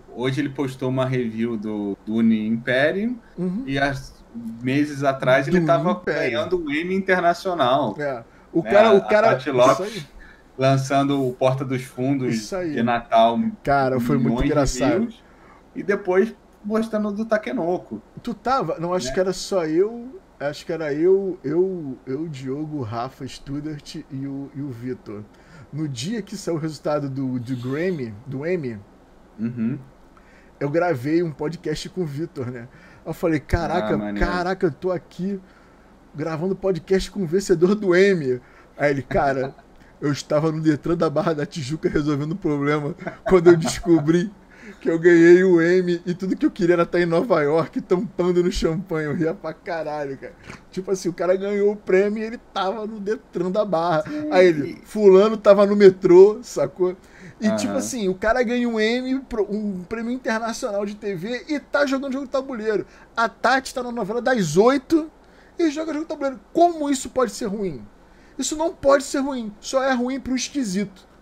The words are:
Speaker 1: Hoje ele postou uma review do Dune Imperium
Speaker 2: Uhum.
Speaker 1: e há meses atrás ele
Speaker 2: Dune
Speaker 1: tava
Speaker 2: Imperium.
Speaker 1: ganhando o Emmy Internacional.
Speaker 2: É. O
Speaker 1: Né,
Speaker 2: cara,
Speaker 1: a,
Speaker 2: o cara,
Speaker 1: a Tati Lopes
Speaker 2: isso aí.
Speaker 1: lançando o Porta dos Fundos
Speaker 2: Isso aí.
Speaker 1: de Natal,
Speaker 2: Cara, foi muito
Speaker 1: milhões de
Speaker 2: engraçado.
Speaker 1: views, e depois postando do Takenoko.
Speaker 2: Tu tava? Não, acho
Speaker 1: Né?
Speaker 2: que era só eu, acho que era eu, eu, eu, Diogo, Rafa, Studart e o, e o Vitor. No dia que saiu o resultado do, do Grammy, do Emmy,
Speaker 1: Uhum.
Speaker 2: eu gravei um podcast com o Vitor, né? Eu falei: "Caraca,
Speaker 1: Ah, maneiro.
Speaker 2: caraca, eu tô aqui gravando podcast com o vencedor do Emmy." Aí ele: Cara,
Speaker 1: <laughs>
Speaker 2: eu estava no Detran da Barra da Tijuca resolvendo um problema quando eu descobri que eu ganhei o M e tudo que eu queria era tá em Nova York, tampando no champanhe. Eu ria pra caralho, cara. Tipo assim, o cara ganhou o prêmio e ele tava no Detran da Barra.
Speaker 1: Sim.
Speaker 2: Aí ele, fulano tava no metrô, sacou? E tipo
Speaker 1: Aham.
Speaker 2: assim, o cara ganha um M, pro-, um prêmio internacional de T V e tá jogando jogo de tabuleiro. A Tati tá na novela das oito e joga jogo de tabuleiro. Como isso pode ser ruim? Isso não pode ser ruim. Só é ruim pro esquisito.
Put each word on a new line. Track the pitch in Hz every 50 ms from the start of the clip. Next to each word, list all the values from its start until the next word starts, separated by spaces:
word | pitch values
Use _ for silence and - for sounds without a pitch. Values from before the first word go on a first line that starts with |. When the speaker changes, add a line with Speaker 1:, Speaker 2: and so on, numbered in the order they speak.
| - - -
Speaker 1:
Hoje | 113 123 131 135 143
ele | 143 139
postou | 135 - 143 131 131 - 135 127
uma | 131 131 131
review | 127 131 127 123 113 110 110 113 120 117
do | 110 104 110 107 104 104 101 98 - -
Dune | - 110 113 117 113 110 110 107 107
Imperium | 113 113 113 - 123 127 139 156 170 190 208 240 247 233 - - - -
Speaker 2:
Uhum. | 175 185 180 214 269 262
Speaker 1:
e | 135 139
há | 139 143 139 135 - - - - - - - 233 117 113 113 117 120
meses | 131 131 147 147 151 147 135 143
atrás | 139 135 135 - 127 127 139 143 139
ele | 175 185
Speaker 2:
Dune | 170 156
Speaker 1:
tava | 170 160 151 180
Speaker 2:
Imperium. | 180 185 - - 160 151
Speaker 1:
ganhando | 147 135 143 147 160 170 185 180 165
o | 147
Emmy | 143 151 170 180 190
Internacional. | 190 190 190 185 180 170 170 175 - - 190 180 165 135 123 127 143 147 110 - -
Speaker 2:
É. | 147 143 135 117 120 - - - - _
O | - 165 170
Speaker 1:
Né, | 214
Speaker 2:
cara, | 226 208 220 226
Speaker 1:
a, | 202
Speaker 2:
o | 202 - 214
cara, | 214 208 208 -
Speaker 1:
a | -
Tati | 131 - 147
Lopes | 135 123 123 131 139 139 185 214
Speaker 2:
isso | 226 196
aí. | 143 - - - - - - - - _ _ -
Speaker 1:
lançando | 131 135 139 135 131 - 143 139 139 139 143 139 135 127
o | 117
Porta | - 131 131 135 135 143
dos | 127 135 127 127
Fundos | - - - 127 135 143 135 123 120 117
Speaker 2:
Isso | 113 107 - 202
aí. | 185 180 165 147
Speaker 1:
de | 127
Natal, | 117 120 120 117 117 - 117 113 113 117 117 113 113 113 110 - -
Speaker 2:
Cara, | 147 139 139 135 131 127 131
foi | 120 - 147 135
muito | - - 113 123
Speaker 1:
milhões |
de | 139 143 - - - - - 247
Speaker 2:
engraçado. | 269 277 311 359
Speaker 1:
views, | 226 240 - - - - - - - - - - _ _ -
e | - 160
depois | 170 202 196 202 180 185 190 208 226 - - _ _ - - - 208
postando | 220 220 220 226 - 214 208 214
do | 202 196 226
Takenoko. | 226 220 208 - 240 247 247 160 165 185 175 175 - 113 101 - - - -
Speaker 2:
Tu | - 240 226
tava? | - - 240 262 269 208 156 165 -
Não, | 160 175 185
acho | 185 - -
Speaker 1:
Né? | -
Speaker 2:
que | 196
era | 185 190 185
só | 185 - - 202 185 165
eu, | 156 156 170 196 214 233 240 240 254 269 381 - _ _ -
acho | 135 143 147 - -
que | -
era | 170 160 160 151 139
eu, | 151 165 185 190 196 196 190 165 - -
eu, | 135 151 170 185 190 190 175 156 135 127 - -
eu, | 127 131 143 160 170
Diogo, | 147 131 135 131 131 143 156 156 151 147 127
Rafa, | 107 113 117 120 127 - - 143 123
Studart | - - - - 139 147 147 156 156 147 - - -
e | 160 - - - 131 135 139
o, | 139 139 139 131 -
e | 139
o | 143 147
Vitor. | 123 113 120 127 127 123 - 120 107 101 107 104 - - - - - 165 127 - -
No | 143 160 151
dia | 135 113 123 175 233 226
que | 202 - - 190
saiu | - - 170 156
o |
resultado | 151 160 151 - - 165 147 151 143 139
do, | 131 135 135 131 127 127
do | 117 113 131
Grammy, | 123 120 127 135 147 170 190 185 151 127 113 107 104 - -
do | 131 135 143
Emmy, | 165 185 180 143 123 113 101 101 - - - _ - - - - - - -
Speaker 1:
Uhum. | 107 120 123 117 110 117 143 131 - - - - - - - - - - - - - - - -
Speaker 2:
eu | 139 143
gravei | 147 170 180 180 165 123 117 143 156 170 175
um | 165
podcast | 143 - 151 151 160 - - 156 156 - - 185
com | - 185
o | 180
Vitor, | 151 139 143 165 165 - 147 127 117
né? | 127 120 117 127 - - - - - - -
Eu | - 160
falei: | - - 170 160 151
"Caraca, | - - - 170 170 147 156 175 214 214 -
Speaker 1:
Ah, | -
maneiro. | 208 208 101 104 196 175
Speaker 2:
caraca, | 175 180 175 180 190 185 190 175
eu |
tô | 135 - - 185
aqui | 180 170 - - - - 175 196 202 190 190 - - - - - _ _ - - - _ - - -
gravando | 143 151 165 165 151 165 190 190
podcast | - - 190 190 160 - - 190 190 185 -
com | - 208 190
o |
vencedor | 156 156 196 196 - 190 160 170 180 208
do | 214 208 190 170
Emmy." | 180 196 202 196 175 143 127 123 123 - - - - - - - -
Aí | 147 147
ele: | 139 135
Cara, | 123 - - 196 156 139 135 135 127 135 147 - - - - -
Speaker 1:
<laughs> | - - - -
Speaker 2:
eu | - 147
estava | 143 - - - 151 156 156 160
no | 156 156
Detran | 156 156 151 135 - - 170
da | 170 165 160
Barra | 139 151 156 170 165
da | 147 143
Tijuca | - - 175 139 120 160 160 - 175
resolvendo | - 165 147 151 151 139 147 156 160
um | 190
problema | - 165 147 143 139 143 151 151 147 143 170 - - 170 - - - -
quando | 190 180 165 175
eu | 175 165
descobri | 165 - - - - 180 170 160 147 147 165 175 170 208 - - - - - - - 214 196 -
que | - -
eu | 165 165
ganhei | 165 175 175 165 165 170 175 180 185
o | 190 180 165
M | 165 170 180 185 180 175 175 170 175
e | 180 175
tudo | 175 190 190 -
que | - -
eu | 311
queria | - - 185 165 175
era | 170 170
tá | 170 - 175
em | 175
Nova | 170 165 170 - - 185 160
York, | 147 143 151 165 151 - - -
tampando | - - 190 180 226 165 - - 175 180 180 175 175
no | 180
champanhe. | 185 - - 170 160 165 170 - 170 156 156 147
Eu | 139
ria | 180 156 160 165
pra | - - 160 156
caralho, | - - 208 175 165 156 151 147 151 147 139 135 123
cara. | 127 110 - - - - - - - -
Tipo | - 180 190 196
assim, | 196 190 - 185
o | 165
cara | - 180 175 185
ganhou | 190 190 196 208 202 202 202
o | 208
prêmio | 208 - - 190 185 202 208 208 226 220
e |
ele | 226 226 240 - - -
tava | 196 185 190 220 226 214 208
no | 226 214
Detran | 196 196 220 - - _ - - 175 185
da | 185 214 214
Barra. | 208 170 160 165 175 165 156 156
Speaker 1:
Sim. | - 294 302 302 302
Speaker 2:
Aí | 247 185 185 180
ele, | 165 147 135 117 - - -
fulano | - - 214 214 196 185 185 202 220 220 214
tava | 208 208 196 196 208
no | 202 208
metrô, | 208 208 190 185 190 - 180 175 180 190 208 214 240
sacou? | 240 - - 170 143 - - - 180 185 180 190 - - - - 190 175 - -
E | 226 214 208
tipo | 214 - 208
Speaker 1:
Aham. | 202 269
Speaker 2:
assim, | - - - 247 208 185
o | 185
cara | 185 - 214 226 254 254
ganha | 214 247 247 240 240
um | 226 220
M, | 214 220 233 247 254 254 262 269
pro-, | 269 - 247 220 196 196
um | 202 214 214 208 196 180 180
prêmio | - 226 226 233 233
internacional | 247 262 - 277 220 220 233 220 226 - - 240 202 202 208
de | 202 208
T | 208 - 208 196
V | 165 165 220 247 240 - -
e | 294 277
tá | - - - - 294
jogando | 269 269 269 269 277 247
jogo | 269 285
de | -
tabuleiro. | - 269 269 269 262 220 208 220 214 190 135 - - - - - _ -
A | 233 226
Tati | 226 - - 226 254 269 262 - -
tá | 254
na | 247 247
novela | 233 240 214 180 214 240
das | 226 269 262 233 190 156 143 180
oito | 214 247 269 277 - - 320 320 311 320 - _ _ - - - - - _ -
e | 349 320
joga | 277 311 320 320
jogo | 294 294 320
de | -
tabuleiro. | 320 302 285 269 262 202 - _ -
Como | 339 339 349 339 320 294 285
isso | 277 262 - 247
pode | - 254 254 214
ser | 202 - 254
ruim? | 208 185 226 202 185 147 120 104 - - - - - - - - - - -
Isso | 269 - 320
não | 302 320 339 -
pode | - - 277 277 285 277
ser | - - 285
ruim. | 269 277 277 254 226 208 208 -
Só | - - - 262 254
é | 269 262
ruim | 240 240 247 269 277
pro | 262 240 254
esquisito. | 254 - - - 285 262 208 180 190 208 196 - - - _ _ _